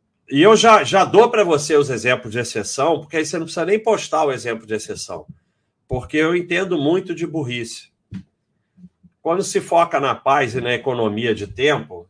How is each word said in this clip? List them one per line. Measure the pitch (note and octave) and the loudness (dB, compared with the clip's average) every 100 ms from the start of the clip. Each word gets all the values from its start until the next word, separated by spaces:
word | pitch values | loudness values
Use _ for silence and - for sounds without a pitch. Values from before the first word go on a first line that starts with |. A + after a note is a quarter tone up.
| _ _ - | _ _ -2
e | C#3 | 4
eu | G3 A3 | 6 6
já, | G#3+ G#3+ C3 | 8 6 6
já | F#3+ | 2
dou | F3 F#3+ A#3 | 6 6 6
pra | A3+ | 4
você | F#3 D3 D3 D3 | 2 0 2 2
os | C3+ | 2
exemplos | A#2 A#2+ B2+ A#2 | 0 0 0 -2
de | A#2 | -6
exceção, | A2+ A2 G2 - D#3 D3+ | -6 -6 -6 -2 0 0
porque | D3+ D#3+ | -4 -6
aí | D#3 | -4
você | F3+ | -6
não | D#3+ | -6
precisa | F3 E3 | -6 -2
nem | G#3+ | -2
postar | A3 F#3 - D#3 | 0 -2 -2 -2
o | D3+ | -2
exemplo | B2 A#2 A2+ A2 | -4 -6 -8 -6
de | |
exceção, | G#2+ - G2 - F2 - - _ _ _ _ - | -8 -8 -12 -12 -14 -16 -20 _ _ _ _ -10
porque | B2+ - D3+ | -10 -4 0
eu | D#3+ | 0
entendo | F3 E3+ F3 F#3+ E3+ | 0 -2 -4 -2 -2
muito | C#3+ F#3 F3+ | 0 0 -2
de | D#3 E3 | -8 -6
burrice. | D#3 B2 B2 A2+ - - _ _ - - _ _ _ _ _ F3+ _ _ _ | -6 -6 -6 -8 -14 -20 _ _ -18 -18 _ _ _ _ _ -20 _ _ _
Quando | D#3+ F3+ | -4 -4
se | G3 F#3+ | -2 -4
foca | D3+ - - C#3 | 0 2 2 0
na | C3+ A2+ | -2 -2
paz | C3+ C#3 B2 B2 | 0 2 0 -4
e | |
na | A#2+ | -4
economia | A#2 C3+ A#2+ G#2+ G#2+ A#2 G2+ | -2 -2 -2 -2 -2 -2 -2
de | G2+ | -6
tempo, | - C#3+ C3+ - F2 | -2 0 0 -6 -16